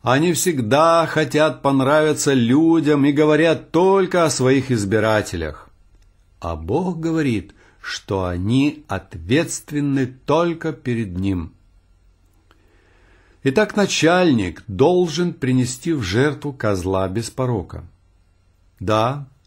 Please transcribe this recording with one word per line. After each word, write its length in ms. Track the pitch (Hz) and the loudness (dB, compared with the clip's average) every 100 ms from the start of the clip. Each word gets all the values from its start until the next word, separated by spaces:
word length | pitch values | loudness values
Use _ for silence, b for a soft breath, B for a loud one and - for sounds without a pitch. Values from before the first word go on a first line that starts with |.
Они 320 | 120 135 175 | 2 2 2
всегда 680 | 151 185 156 107 139 165 165 165 | 0 -2 -2 0 4 4 4 2
хотят 560 | 156 143 147 156 131 | -2 0 0 0 0
понравиться 680 | 139 135 131 151 156 151 147 | 0 2 2 2 2 0 0
людям 720 | 135 117 139 165 165 143 147 143 | 2 4 4 4 2 2 2 2
и 40 | |
говорят 640 | 139 151 151 165 156 - | 2 2 4 2 0 -2
только 520 | 160 190 196 185 185 | 0 4 2 2 0
о 60 | 156 | 0
своих 400 | 127 127 135 127 | 2 2 2 0
избирателях. 960 | 117 101 110 110 107 101 87 78 - - _ _ _ _ _ _ _ | -2 0 0 2 0 -2 -8 -8 -10 -20 _ _ _ _ _ _ _
А 160 | 85 | -10
Бог 460 | 80 80 135 185 165 | -8 -4 -4 -4 -4
говорит, 540 | 160 160 143 107 - b b b | -4 -2 0 -2 -6 b b b
что 460 | - - - 98 90 | -12 -12 -6 -4 -2
они 580 | 87 98 123 143 151 - | -4 -2 0 0 -4 -10
ответственны 1200 | 95 - 85 85 139 170 - - 147 143 139 127 | -10 -10 -16 -2 0 0 -8 -8 -4 -2 -2 -4
только 680 | 127 - 151 175 165 160 | -6 -2 0 0 -4 -8
перед 460 | 143 127 117 104 90 | -8 -6 -6 -6 -4
Ним. 360 | 95 92 78 _ _ _ _ _ _ _ _ _ _ b b b b b b b b b | -2 -4 -6 _ _ _ _ _ _ _ _ _ _ b b b b b b b b b
Итак, 320 | 135 135 208 | -2 0 0
начальник 880 | 208 196 - 151 180 175 120 90 - - | 0 0 2 2 4 4 2 0 -8 -12
должен 640 | 92 143 180 175 151 175 | 0 2 2 0 -2 -4
принести 600 | 170 127 127 127 - 165 | -4 -2 0 -2 -4 -6
в 120 | 151 | -4
жертву 480 | 92 104 147 135 147 | -2 0 0 -2 -10
козла 560 | 127 110 95 90 95 95 | -4 -2 -2 -2 -2 -2
без 200 | 95 110 | -4 -8
порока. 540 | - 127 113 82 82 82 _ _ _ _ _ _ _ _ _ | -6 -4 -4 -6 -14 -18 _ _ _ _ _ _ _ _ _
Да, 480 | 95 107 117 143 135 _ | -2 0 0 -4 -12 _